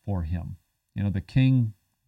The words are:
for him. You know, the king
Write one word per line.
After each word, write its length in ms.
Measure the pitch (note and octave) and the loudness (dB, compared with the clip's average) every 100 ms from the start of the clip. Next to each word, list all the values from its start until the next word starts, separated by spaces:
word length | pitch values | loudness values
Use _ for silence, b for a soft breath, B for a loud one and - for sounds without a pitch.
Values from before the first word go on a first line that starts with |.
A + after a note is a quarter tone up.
for 200 | - F#2+ | -6 -4
him. 340 | D#2 F2 F#2 F#2 _ _ _ | -2 -6 -6 -14 _ _ _
You 100 | - | -4
know, 60 | G2+ | -2
the 120 | F#2 | -4
king 520 | - C3+ C3 C3 A2+ - _ _ | 0 2 4 4 0 -6 _ _